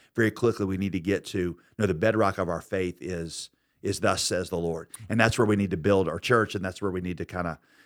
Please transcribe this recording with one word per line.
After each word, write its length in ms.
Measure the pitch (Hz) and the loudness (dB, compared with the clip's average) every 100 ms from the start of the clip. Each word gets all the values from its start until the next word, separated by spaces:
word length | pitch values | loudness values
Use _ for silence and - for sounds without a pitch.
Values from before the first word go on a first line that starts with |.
| _ | _
very 160 | - 110 | 0 0
quickly 360 | - 120 107 98 | 2 0 2 -2
we 100 | 95 | -2
need 160 | 98 | -2
to 80 | 90 | -2
get 240 | 85 95 - | 0 -2 -2
to, 300 | 101 90 82 _ - | -2 -2 -4 _ -2
no, 80 | 104 | 0
the 80 | |
bedrock 440 | 82 110 110 101 98 | 2 2 4 2 2
of 100 | 87 | -2
our 120 | 82 | -4
faith 380 | - 95 90 87 | -4 -2 -2 -4
is, 500 | 85 87 82 - - _ _ _ | -8 -6 -8 -10 -14 _ _ _
is 200 | 101 95 | -6 0
"Thus 220 | 101 95 | 2 2
says 280 | - 90 90 | 0 -2 -2
the 80 | 87 | -2
Lord." 300 | 85 82 80 - 107 | -2 -4 -8 -12 -2
And 100 | 110 | 4
that's 200 | 113 - | 4 4
where 80 | 107 | 4
we 100 | 101 | 4
need 140 | 98 | 2
to 60 | 85 | 0
build 320 | 87 98 85 | 4 4 2
our 100 | 85 | -2
church, 360 | - 120 104 | 2 2 2
and 100 | 101 | -2
that's 180 | 95 92 | -6 -4
where 80 | 101 | -4
we 100 | 92 | -4
need 180 | 90 85 | -4 -6
to 60 | |
kinda, 340 | 85 90 87 78 _ _ | -6 -6 -6 -8 _ _